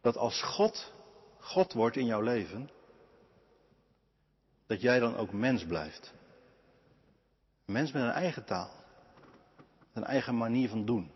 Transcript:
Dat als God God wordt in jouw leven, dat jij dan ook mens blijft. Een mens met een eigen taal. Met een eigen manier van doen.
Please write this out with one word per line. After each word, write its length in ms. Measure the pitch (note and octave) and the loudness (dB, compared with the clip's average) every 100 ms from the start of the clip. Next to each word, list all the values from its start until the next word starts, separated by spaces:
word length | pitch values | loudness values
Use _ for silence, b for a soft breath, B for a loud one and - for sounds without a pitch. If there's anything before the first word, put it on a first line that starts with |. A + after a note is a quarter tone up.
Dat 160 | A#2+ A#2 | 2 2
als 240 | A#2+ - | -2 -2
God 520 | - - G#3+ - - - - - - - | -4 2 0 0 -14 -18 -20 -20 -20 -20
God 340 | - F#3 F3+ | -2 2 2
wordt 220 | A#2 A#2 C3+ | 4 2 2
in 100 | B2 | 0
jouw 160 | G#2+ | 2
leven, 480 | A2 A#2+ E2+ G2+ C#3+ - - - - _ - _ _ _ _ _ _ _ _ _ _ _ _ _ _ | 2 0 -2 -8 -12 -16 -20 -20 -20 _ -20 _ _ _ _ _ _ _ _ _ _ _ _ _ _
dat 140 | G#2+ | 0
jij 180 | B2 B2+ | 4 6
dan 160 | A#2 A#2 | 4 0
ook 160 | G#2 | -4
mens 340 | G2+ B2 B2 E2 | 0 2 2 0
blijft. 480 | E2 D2+ - - - - - - _ _ _ _ _ _ _ _ _ _ _ - | -4 -6 -12 -20 -20 -20 -20 -20 _ _ _ _ _ _ _ _ _ _ _ -4
Een 80 | |
mens 180 | G#2+ D#3 | -2 -2
met 120 | D3 | 0
een 80 | A#2+ | 0
eigen 340 | - F3+ C3 - | 0 -2 -4 -6
taal. 260 | F#2 - - - - - - - - _ - - _ | -6 -6 -14 -20 -20 -20 -20 -20 -20 _ -20 -20 _
Met 240 | _ A#2 | _ -10
een 60 | - | -2
eigen 280 | C3+ B2 A#2+ | -2 0 -2
manier 320 | A2+ A#2+ B2 | 2 2 0
van 160 | A2 G#2+ | 0 0
doen. 260 | A#2 E2+ | 0 -2